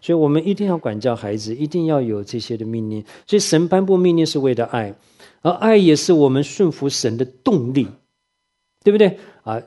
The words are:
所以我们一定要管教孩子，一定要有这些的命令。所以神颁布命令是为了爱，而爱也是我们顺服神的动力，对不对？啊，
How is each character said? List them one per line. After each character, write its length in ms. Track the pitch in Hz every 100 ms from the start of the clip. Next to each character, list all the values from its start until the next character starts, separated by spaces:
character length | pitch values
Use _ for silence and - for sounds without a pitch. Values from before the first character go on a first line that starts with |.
所 120 | -
以 60 | 170
我 80 | 147
们 180 | 151
一 80 | 170
定 140 | 196 202
要 100 | 170
管 220 | 120 107
教 160 | 123
孩 220 | 107 104 107
子， 180 | 107
一 140 | 123 147
定 180 | 175 160
要 140 | 143
有 240 | 117 104
这 160 | 101 117
些 160 | - 113
的 80 |
命 260 | 113 113 107
令。 140 | 107 - - -
所 80 | 208
以 20 |
神 300 | - 160 170
颁 160 | 185
布 120 | 196 185
命 200 | 180 170
令 100 | 156
是 140 | 147
为 140 | 135
了 100 | 117
爱， 280 | 113 120 101 - _ _ - _
而 100 | 165
爱 240 | 175 220 214
也 180 | 175
是 180 | 151 -
我 160 | 160 139
们 140 | 135
顺 300 | 147 - 180
服 160 | - 139
神 280 | - 120 117
的 80 |
动 480 | 131 - 262 185 120
力， 140 | 135 98 - _ _ _ _ _ _ _ _
对 80 | 202
不 80 | 208
对？ 180 | 196 - - _
啊， 160 | 113 113